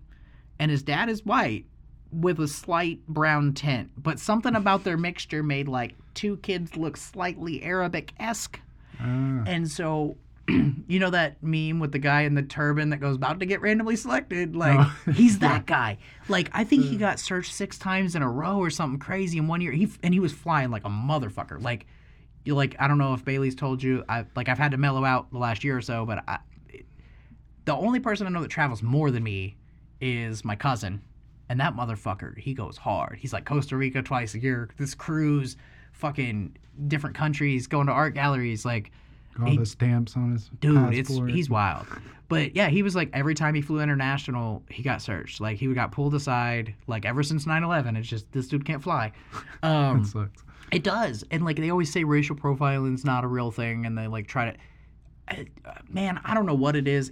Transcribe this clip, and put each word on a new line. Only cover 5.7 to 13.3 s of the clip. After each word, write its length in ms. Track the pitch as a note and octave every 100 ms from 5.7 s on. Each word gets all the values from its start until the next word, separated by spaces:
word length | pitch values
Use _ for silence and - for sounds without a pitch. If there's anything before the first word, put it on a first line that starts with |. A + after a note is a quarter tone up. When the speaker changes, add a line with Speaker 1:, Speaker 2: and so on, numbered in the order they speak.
| B2+ A#2+ - -
Speaker 1:
two 220 | - G#3 G3
kids 380 | - F3+ E3+ E3
look 200 | D#3+ C#3
slightly 640 | - F#3+ F3+ E3 E3+ -
Arabic-esque. 1000 | E3 F#3 F3 E3+ D#3 - A3+ A3+ - - - - - -
Speaker 2:
Ah. 420 | A#2+ C3 C3+ C3 A2+
Speaker 1:
And 220 | E3+ E3
so, 480 | D3 D#3+ D#3 D3 - -
<clears throat> 160 | - -
you 520 | F3 D3 D#3 - F#3
know 100 | F#3
that 320 | F3 D3+ -
meme 380 | D#3+ D#3+ D#3 E3
with 100 | D3+
the 80 | C#3+
guy 220 | C#3+ C#3+
in 120 | D3
the 80 | C#3+
turban 480 | C3+ - D3 D3 D3+
that 80 | D3
goes, 160 | C#3 C3
"About 240 | C3+